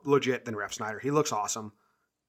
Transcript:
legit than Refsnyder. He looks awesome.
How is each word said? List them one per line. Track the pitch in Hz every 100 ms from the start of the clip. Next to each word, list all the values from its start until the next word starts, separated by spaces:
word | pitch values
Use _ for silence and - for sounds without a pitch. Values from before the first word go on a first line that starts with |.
legit | 139 143 127 123 127
than | 107
Refsnyder. | 98 - 107 104
He | 131
looks | 147 147
awesome. | 107 101 113 107 - _ _ _ _